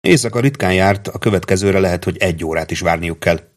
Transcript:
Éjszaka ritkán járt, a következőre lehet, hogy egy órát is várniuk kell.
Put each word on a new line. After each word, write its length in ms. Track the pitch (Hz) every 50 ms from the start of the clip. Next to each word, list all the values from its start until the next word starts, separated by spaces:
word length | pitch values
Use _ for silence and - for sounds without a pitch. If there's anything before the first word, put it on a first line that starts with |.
Éjszaka 400 | _ - 180 151 - 113 110 120
ritkán 340 | 117 139 143 - - 92 92
járt, 340 | 92 95 98 101 101 - -
a 100 | - -
következőre 600 | - 117 101 92 85 - 98 92 98 101 92 95
lehet, 260 | 95 92 87 87 -
hogy 120 | - 87
egy 280 | - 104 92 85 80 85
órát 260 | 80 80 82 80 -
is 100 | 87 -
várniuk 380 | 90 85 85 82 87 85 82 -
kell. 220 | - 90 85 80 - _ _